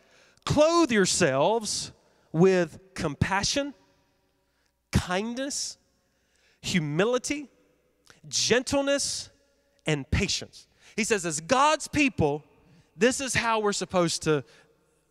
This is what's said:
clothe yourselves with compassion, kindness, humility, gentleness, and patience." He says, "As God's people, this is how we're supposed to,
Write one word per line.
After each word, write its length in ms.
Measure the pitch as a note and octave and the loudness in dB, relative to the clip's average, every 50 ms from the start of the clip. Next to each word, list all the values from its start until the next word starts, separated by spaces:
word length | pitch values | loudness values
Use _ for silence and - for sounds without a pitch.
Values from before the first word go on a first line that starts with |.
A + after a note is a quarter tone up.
| _ _ _ _ _ _ _ _ _ | _ _ _ _ _ _ _ _ _
clothe 440 | - - C#4+ D4+ D#4+ E4+ E4+ E4 B3 | 0 4 4 4 6 6 4 4 4
yourselves 1040 | A#3 G#3 F#3 - - - F3+ C#3 C3 C3+ D3+ F#3+ A3 A#3 G#3+ - - - - - - _ _ _ _ _ _ _ | 4 2 2 2 2 2 2 2 4 2 2 2 0 -2 -4 -4 -6 -8 -8 -10 -14 _ _ _ _ _ _ _
with 460 | - D#3+ F#3 F#3+ F#3 F3+ E3+ D#3+ - - - _ _ | 2 4 6 6 6 4 2 -2 -4 -14 -20 _ _
compassion, 800 | - - D3+ C#3 - - - F#3+ G3 G3 - - C#4 C#4 C#4+ - - _ _ _ _ _ _ _ _ _ _ _ _ _ _ _ _ _ _ _ _ _ _ | -6 -6 -6 -4 -4 -4 -2 -2 -2 -2 -2 -2 -2 -2 -4 -8 -14 _ _ _ _ _ _ _ _ _ _ _ _ _ _ _ _ _ _ _ _ _ _
kindness, 840 | - G3 - F3 F3+ F#3+ G#3+ A#3 A#3+ B3 C4+ D4 - - - - - - _ _ _ _ _ _ _ _ _ _ _ _ _ _ _ _ | -2 -2 0 0 -2 -4 -2 -4 -6 -8 -8 -6 -6 -8 -8 -8 -10 -16 _ _ _ _ _ _ _ _ _ _ _ _ _ _ _ _
humility, 880 | - - - F3+ D#3 C#3+ D3 D#3+ G3+ A#3 B3+ C4 - - C#4+ D4 C#4+ - _ _ _ _ _ _ _ _ _ _ _ - - _ - | -8 -4 -2 -2 -2 0 0 0 0 0 0 -2 -2 -4 -6 -8 -8 -14 _ _ _ _ _ _ _ _ _ _ _ -20 -20 _ -16
gentleness, 1040 | D3 A#2+ - - - G#3+ B3+ C4 - C#4+ C#4 C#4 C#4 C#4 C4+ - - - - - - _ _ _ _ _ _ _ _ _ _ _ | -6 -4 -2 0 2 2 2 2 0 0 0 0 0 0 0 -2 -4 -6 -8 -10 -14 _ _ _ _ _ _ _ _ _ _ _
and 260 | D#3 D#3 C#3 C3 - | -2 -2 -2 -2 -2
patience." 560 | - D#3+ G3+ - - - - - - - - _ _ _ _ - - | 0 0 0 0 -2 -6 -6 -12 -18 -20 -20 _ _ _ _ -12 -6
He 80 | G#3+ A3 | -6 -2
says, 220 | - A3+ G3 D#3+ | 0 0 0 0
"As 140 | F3 D3+ D#3 | -4 -6 -6
God's 480 | D#3+ D#3+ C4 B3+ C#4+ D4+ D#4 D4 - - | -2 0 2 4 4 2 2 0 -4 -6
people, 540 | - D4 D4 B3+ - - E3 C#3+ C#3+ D#3 - _ _ _ _ _ - - _ _ _ | -2 0 0 0 0 0 0 0 0 -4 -8 _ _ _ _ _ -20 -20 _ _ _
this 240 | D#3 G#3 B3+ B3+ - | 0 2 2 2 0
is 140 | C#4 B3 - | -4 -4 -2
how 260 | - A#3 A#3 A3+ A3 | -2 0 0 0 0
we're 140 | G#3+ G#3 G3 | 0 0 -2
supposed 480 | - F#3 - - F3+ F3 D#3+ - - | -2 -6 -2 0 0 0 0 -2 -2
to, 200 | - D#3+ D3+ C#3+ - - - - _ _ _ _ _ _ _ _ _ _ | 0 0 0 0 -2 -6 -16 -20 _ _ _ _ _ _ _ _ _ _